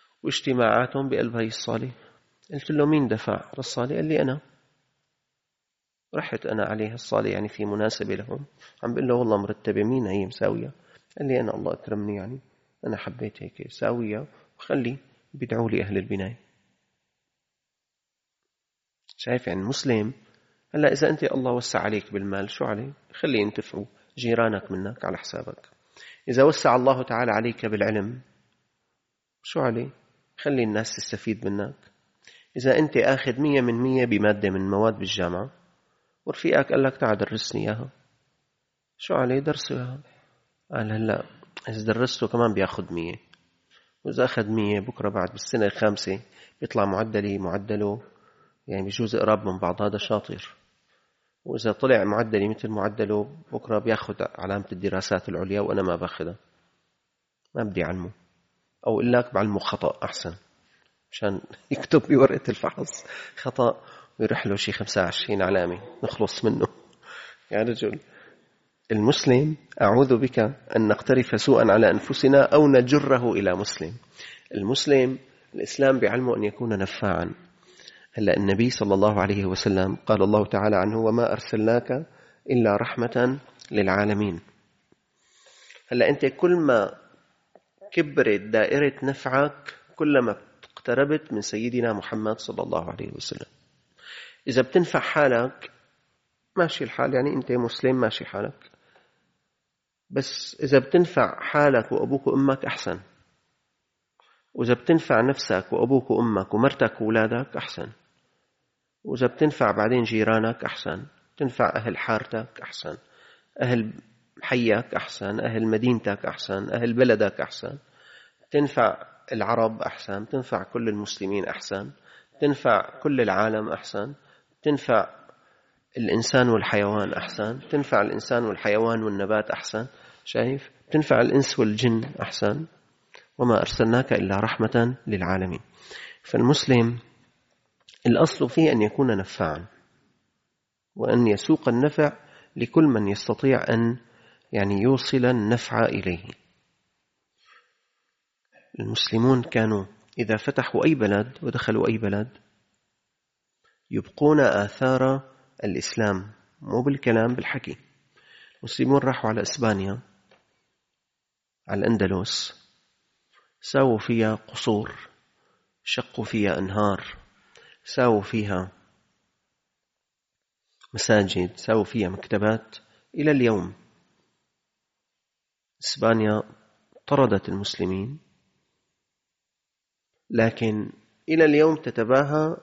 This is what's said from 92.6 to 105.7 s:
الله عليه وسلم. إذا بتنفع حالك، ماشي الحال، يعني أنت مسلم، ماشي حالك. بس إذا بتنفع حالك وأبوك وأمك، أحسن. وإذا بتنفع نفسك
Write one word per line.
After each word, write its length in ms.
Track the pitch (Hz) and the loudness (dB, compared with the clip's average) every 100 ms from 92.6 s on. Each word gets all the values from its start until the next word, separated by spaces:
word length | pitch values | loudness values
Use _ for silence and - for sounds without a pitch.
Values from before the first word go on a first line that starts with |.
الله 280 | 85 82 87 | -4 -4 -4
عليه 200 | - - | -8 -10
وسلم. 360 | - - - - _ _ _ _ _ - - - - - | -12 -12 -12 -16 _ _ _ _ _ -20 -20 -20 -12 -2
إذا 140 | 123 | 0
بتنفع 380 | 127 185 165 147 | 4 4 4 0
حالك، 720 | - 156 143 117 127 - - _ _ _ _ _ _ _ _ 190 | 0 2 4 2 0 -6 -20 _ _ _ _ _ _ _ _ 0
ماشي 260 | 165 - | 0 -2
الحال، 300 | 120 - 135 | -6 -2 0
يعني 200 | 127 143 | 0 0
أنت 180 | 131 127 | -2 -2
مسلم، 440 | 123 117 - 127 131 | -2 -2 0 0 2
ماشي 300 | 113 - - | 0 -2 -8
حالك. 460 | 101 107 - - _ _ _ _ _ _ _ _ _ _ _ _ _ _ | -8 -8 -10 -20 _ _ _ _ _ _ _ _ _ _ _ _ _ _
بس 480 | 135 - - - - | -6 -4 -8 -12 -8
إذا 160 | 139 135 | 4 4
بتنفع 600 | 131 175 170 147 113 - | 6 4 4 4 2 0
حالك 520 | - 151 147 123 110 | -2 4 4 4 2
وأبوك 360 | 104 120 139 135 | -2 0 -2 0
وأمك، 380 | 139 135 135 - | 2 2 0 -4
أحسن. 340 | - - 90 - _ _ _ _ _ _ _ _ _ _ _ _ _ _ | -8 -8 -8 -12 _ _ _ _ _ _ _ _ _ _ _ _ _ _
وإذا 200 | - 120 | -4 0
بتنفع 480 | 120 - 165 - 120 127 | 2 4 2 4 4 4
نفسك 440 | 139 - 95 - | 0 0 -2 0